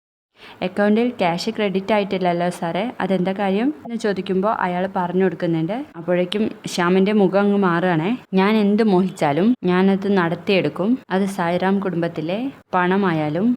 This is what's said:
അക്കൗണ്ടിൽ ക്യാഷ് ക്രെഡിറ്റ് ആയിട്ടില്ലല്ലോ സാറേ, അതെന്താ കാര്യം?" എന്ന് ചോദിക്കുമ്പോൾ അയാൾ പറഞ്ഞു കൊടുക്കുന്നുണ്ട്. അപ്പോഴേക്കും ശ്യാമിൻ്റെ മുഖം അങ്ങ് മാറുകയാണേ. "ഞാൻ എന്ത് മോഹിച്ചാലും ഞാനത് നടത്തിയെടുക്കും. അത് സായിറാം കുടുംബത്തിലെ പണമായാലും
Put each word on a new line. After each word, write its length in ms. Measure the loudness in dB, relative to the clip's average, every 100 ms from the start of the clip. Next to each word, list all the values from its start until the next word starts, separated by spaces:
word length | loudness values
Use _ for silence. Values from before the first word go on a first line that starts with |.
| _ _ _ _ -20 -10
അക്കൗണ്ടിൽ 460 | -6 0 2 2 0 0
ക്യാഷ് 300 | -2 -2 -4
ക്രെഡിറ്റ് 420 | -4 -2 -2 0 0
ആയിട്ടില്ലല്ലോ 520 | 0 0 0 0 -2
സാറേ, 320 | -2 -4 -4 -4 -4
അതെന്താ 320 | -2 0 -2
കാര്യം?" 360 | -2 -2 0 -2 -4
എന്ന് 120 | -8 -4
ചോദിക്കുമ്പോൾ 560 | -4 -2 -2 0 0 0 -2
അയാൾ 220 | -2 -4 -4
പറഞ്ഞു 280 | -2 0
കൊടുക്കുന്നുണ്ട്. 520 | 0 0 -2 -2 -2 -6 -10 -8
അപ്പോഴേക്കും 540 | -2 0 0 -2 -4 -6 -6
ശ്യാമിൻ്റെ 460 | 0 2 4 4
മുഖം 280 | 4 4 4
അങ്ങ് 180 | 2 2
മാറുകയാണേ. 520 | 2 2 0 0 0 -4 -2
"ഞാൻ 180 | 2 2 4
എന്ത് 260 | 2 2
മോഹിച്ചാലും 680 | 4 4 2 0 0 2 2 2
ഞാനത് 440 | 0 2 4 2 0 0
നടത്തിയെടുക്കും. 840 | 0 -2 0 0 0 -2 -2 -2 -2
അത് 160 | -2 -2 -2
സായിറാം 440 | -2 0 0 0
കുടുംബത്തിലെ 580 | -2 -2 -4 -4 -6 -6 -6 -10 _
പണമായാലും 760 | 0 2 2 0 0 -2 0 0